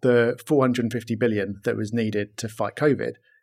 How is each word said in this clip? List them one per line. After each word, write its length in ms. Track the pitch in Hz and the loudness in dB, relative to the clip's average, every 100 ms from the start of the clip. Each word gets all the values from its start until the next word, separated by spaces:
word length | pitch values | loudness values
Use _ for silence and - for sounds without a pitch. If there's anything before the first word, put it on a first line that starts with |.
the 360 | 127 120 117 110 - | 2 4 4 -2 0
four 160 | 147 | 2
hundred 300 | 127 123 113 | 4 2 -2
fifty 240 | 123 113 110 | -4 -4 -2
billion 460 | 120 104 98 98 | 0 0 -4 -4
that 140 | 120 110 | -4 -4
was 160 | 107 | -4
needed 440 | 117 110 104 104 - | -2 -2 -2 -4 -8
to 120 | 110 | -10
fight 260 | - 101 - | -4 -6 0
covid 380 | 151 120 62 - _ _ | 0 2 -2 -8 _ _